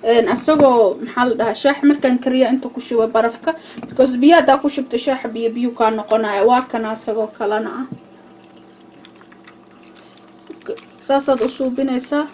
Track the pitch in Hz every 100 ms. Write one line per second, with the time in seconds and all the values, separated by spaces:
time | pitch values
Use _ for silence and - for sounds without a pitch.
0 | 226 233 285 269 - 311 277 240 202 -
1 | 233 - 247 226 226 214 277 285 285 294
2 | 262 247 262 262 247 262 262 - - 233
3 | 226 226 226 233 - 320 - - - -
4 | 262 247 277 339 277 277 285 285 262 233
5 | - 262 233 226 226 233 240 233 220 220
6 | 208 226 220 202 220 247 262 233 220 220
7 | - 220 214 - 208 214 220 247 262 -
8 | - - - - - - - - - -
9 | - - - - - - _ - - -
10 | - - - - - - - - - -
11 | - 277 277 262 240 - 262 254 269 254
12 | 254 294 294